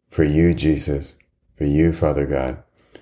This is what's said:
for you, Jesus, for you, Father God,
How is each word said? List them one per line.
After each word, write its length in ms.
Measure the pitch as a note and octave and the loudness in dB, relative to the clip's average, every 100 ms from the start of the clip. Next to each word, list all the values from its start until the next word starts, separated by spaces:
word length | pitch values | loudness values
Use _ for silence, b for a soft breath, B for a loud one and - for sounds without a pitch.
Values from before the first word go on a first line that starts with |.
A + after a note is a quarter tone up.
| _ | _
for 140 | - | -2
you, 300 | D2+ D2+ F2 | 0 4 2
Jesus, 640 | E2+ D#2 C#2+ D2+ C#2 - - _ _ _ - | 2 0 -2 -2 -6 -8 -18 _ _ _ -6
for 100 | D2 | -2
you, 260 | D2 E2 | 2 2
Father 340 | D#2+ D#2 C#2+ C#2+ | 2 0 0 -2
God, 380 | C#2 C2 - - _ b b | -2 -4 -8 -14 _ b b